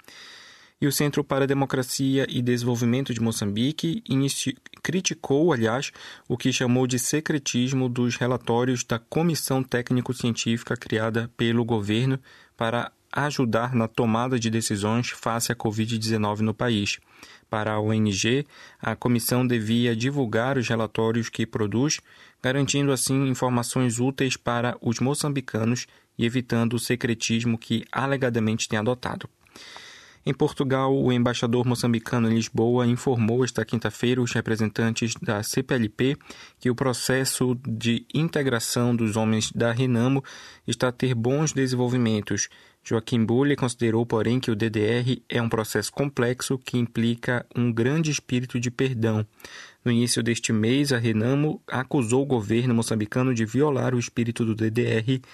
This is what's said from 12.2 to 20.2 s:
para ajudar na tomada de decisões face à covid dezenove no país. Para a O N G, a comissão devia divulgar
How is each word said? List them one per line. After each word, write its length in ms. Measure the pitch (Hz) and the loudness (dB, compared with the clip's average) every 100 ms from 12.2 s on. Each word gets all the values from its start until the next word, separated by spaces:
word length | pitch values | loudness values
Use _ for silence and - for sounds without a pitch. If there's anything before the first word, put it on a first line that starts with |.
| - - - - | -6 -20 -16 -4
para 340 | 113 117 - - _ | -2 -2 -4 -10 _
ajudar 600 | 135 147 143 120 113 120 | -4 -2 0 2 2 2
na 140 | 127 110 | 0 0
tomada 500 | - 117 110 127 127 | 0 2 2 2 0
de 100 | 113 | 0
decisões 600 | 113 - 104 104 117 120 | 0 -2 0 0 0 -2
face 400 | - 120 117 - | -4 -4 -2 -2
à 40 | |
covid 440 | 117 117 107 110 113 | -2 -2 -2 -2 -2
dezenove 460 | 110 110 104 107 | 0 0 0 0
no 100 | 110 | -2
país. 440 | 104 123 107 101 - _ - - - _ | 0 0 0 0 -4 _ -20 -20 -20 _
Para 220 | 110 107 | -4 0
a 80 | 107 | 0
O 120 | 107 | 2
N 180 | 110 107 | 2 2
G, 340 | 95 113 131 143 - - - | 2 2 0 -2 -12 -20 -8
a 140 | 113 | -6
comissão 500 | 107 120 120 - 123 | -2 0 0 2 0
devia 520 | 127 120 107 117 120 113 | 2 0 2 2 2 0
divulgar 600 | 123 143 | 0 0